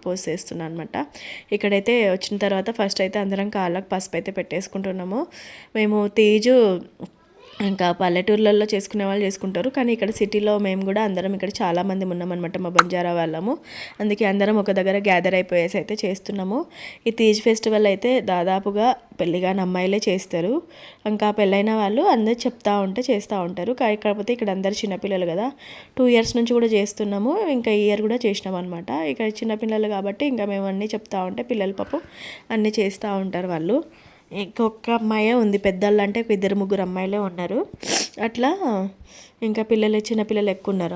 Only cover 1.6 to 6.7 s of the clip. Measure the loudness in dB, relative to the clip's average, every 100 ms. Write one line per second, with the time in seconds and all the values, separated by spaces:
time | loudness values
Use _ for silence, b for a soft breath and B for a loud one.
1.6 | 2 2 2 4 4 2 -2 -2 0 0
2.6 | -2 -2 -2 0 -2 0 -2 -2 -2 -2
3.6 | -2 -2 -2 -4 -4 -6 -6 -6 -6 -6
4.6 | -6 -6 -6 -6 -4 -4 -6 B B B
5.6 | B 0 2 2 2 4 6 6 6 8
6.6 | 6